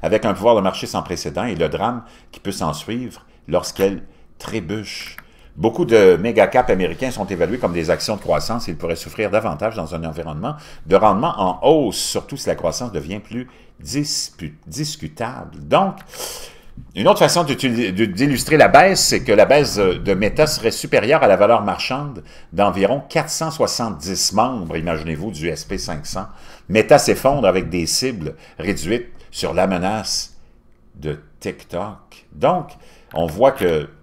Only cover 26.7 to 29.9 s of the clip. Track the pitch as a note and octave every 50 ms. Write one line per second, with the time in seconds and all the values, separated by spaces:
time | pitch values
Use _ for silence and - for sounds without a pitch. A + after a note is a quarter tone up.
26.7 | F2+ A2 G#2+ - D3+ C#3 - - G2+ - - C3+ C#3+ D3 A#2 - F2+ F#2+ F2+ E2
27.7 | E2+ F2+ E2 D#2 - - B2+ C3+ B2 F#2+ D#2 D2+ D2 - - - - - D2+ F#2+
28.7 | G2 - - - A2 B2 - - - - - - - - - E2 E2 F2 F#2 F#2+
29.7 | F#2 F2 F2 F#2+